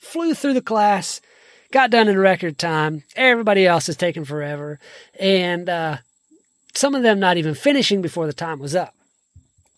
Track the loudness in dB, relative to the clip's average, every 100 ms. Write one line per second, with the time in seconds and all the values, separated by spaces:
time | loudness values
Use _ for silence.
0 | -12 -4 -4 -2 0 -2 0 0 2 0
1 | -4 -12 -16 _ _ _ _ 0 4 4
2 | 4 4 4 2 -2 -4 -2 0 -2 -4
3 | -10 0 2 2 2 4 4 2 0 -4
4 | -4 -4 -8 -8 -8 -8 -10 -14 -18 -20
5 | -20 -4 0 0 0 -4 -4 -4 -4 -6
6 | -12 _ _ _ _ _ _ -2 0 2
7 | 2 4 2 2 0 0 2 2 2 -2
8 | -2 -4 -6 -6 -10 -10 -6 -4 -4 _
9 | _ _ _ _ _ _ _